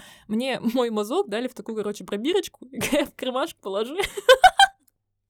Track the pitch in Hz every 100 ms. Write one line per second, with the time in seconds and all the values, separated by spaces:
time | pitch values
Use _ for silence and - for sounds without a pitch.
0 | - - - 220 262 240 240 254 240 214
1 | 208 330 403 208 254 - 208 220 208 208
2 | 185 208 262 381 - - 254 262 - 285
3 | 302 - 254 254 226 - 208 196 233 339
4 | - - - 523 740 - 784 _ _ _
5 | _ _